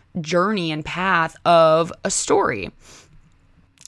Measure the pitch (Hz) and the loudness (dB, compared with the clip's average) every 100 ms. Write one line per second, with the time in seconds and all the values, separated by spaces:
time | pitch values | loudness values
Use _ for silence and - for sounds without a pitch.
0 | _ 185 156 175 190 214 165 156 151 165 | _ -10 -2 0 0 -2 -4 -6 -8 -6
1 | 190 175 160 - 175 170 160 160 165 - | 0 0 -2 -2 2 4 6 4 0 -6
2 | 196 - - - - 113 90 - - - | -6 -4 0 0 0 -4 -10 -14 -20 -20
3 | - - _ _ _ _ _ _ | -20 -20 _ _ _ _ _ _